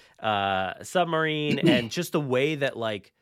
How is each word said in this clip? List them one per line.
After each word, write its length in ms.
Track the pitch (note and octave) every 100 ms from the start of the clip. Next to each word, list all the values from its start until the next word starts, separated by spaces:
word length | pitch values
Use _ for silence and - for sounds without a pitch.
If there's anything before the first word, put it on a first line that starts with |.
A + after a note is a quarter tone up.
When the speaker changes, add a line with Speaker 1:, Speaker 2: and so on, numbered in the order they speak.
| - -
Speaker 1:
uh, 640 | A2 G#2 G2 F#2+ F#2 -
submarine 760 | - F#3 E3+ D#3+ D#3+ D3+ D3+ -
Speaker 2:
<clears throat> 80 | E3
Speaker 1:
and 240 | B2 A#2
just 200 | F3 E3+
the 80 | E3
way 340 | C#3 B2+ D3 D3+
that, 200 | C#3 A2+
like, 360 | A2+ G#2 - _